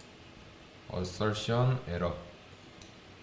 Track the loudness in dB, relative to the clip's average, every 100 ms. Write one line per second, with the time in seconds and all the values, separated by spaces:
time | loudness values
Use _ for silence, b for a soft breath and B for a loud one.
0 | -18 -18 -18 -18 -16 -18 -18 -16 -6 -2
1 | -2 2 2 4 4 6 6 6 2 2
2 | 2 0 -8 -14 -16 -18 -16 -16 -16 -16
3 | -18 -18